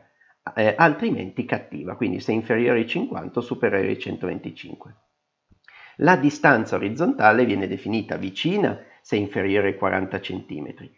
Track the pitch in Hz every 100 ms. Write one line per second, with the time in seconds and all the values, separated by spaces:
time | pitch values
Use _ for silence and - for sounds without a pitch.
0 | _ _ _ _ - - 107 - 160 147
1 | 233 139 92 - 120 110 - 73 80 -
2 | 107 98 - 113 113 117 120 120 117 -
3 | - 92 - - 117 123 110 98 98 104
4 | - - 92 87 - - 82 - - -
5 | _ _ _ _ _ _ _ - - -
6 | 160 175 143 - 156 120 - 92 101 120
7 | 175 285 110 110 117 98 95 95 98 110
8 | 92 87 95 95 156 202 139 107 - -
9 | - 107 101 107 95 101 98 95 95 92
10 | 92 95 - 90 - 76 71 - -